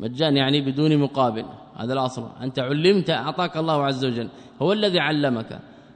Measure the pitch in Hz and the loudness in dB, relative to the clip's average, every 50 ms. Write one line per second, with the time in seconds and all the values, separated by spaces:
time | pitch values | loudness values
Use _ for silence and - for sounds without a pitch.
0 | 95 117 123 127 151 160 139 139 135 131 143 147 139 135 131 139 151 156 156 147 | -8 -8 -2 0 2 2 4 2 4 4 2 2 2 0 0 2 2 4 4 4
1 | 143 135 143 139 131 120 110 110 107 - - - - - - - 110 117 131 135 | 2 2 2 2 2 2 2 -2 -8 -10 -14 -18 -20 -20 -12 -10 -6 -4 -2 -2
2 | 131 127 123 123 113 113 - - 123 135 127 - 127 127 143 151 160 180 202 196 | -2 -2 -4 -6 -10 -12 -12 -10 -10 -6 -4 -4 -2 -2 -2 2 4 4 4 4
3 | 160 - 160 120 120 147 160 - 180 170 - 160 160 165 160 147 143 139 135 127 | 2 0 -2 -2 -2 -4 -2 -2 -4 -2 -2 -2 0 0 2 2 2 0 0 0
4 | 135 131 120 117 117 104 - - - - - - 135 170 208 214 208 208 175 175 | -2 -2 -2 -2 -4 -6 -8 -14 -20 -20 -8 -2 0 0 2 2 2 2 2 2
5 | 143 147 156 151 143 139 123 113 113 - - - - - - - - - - | 2 2 0 2 2 2 0 -2 -4 -8 -12 -16 -16 -18 -20 -20 -20 -20 -10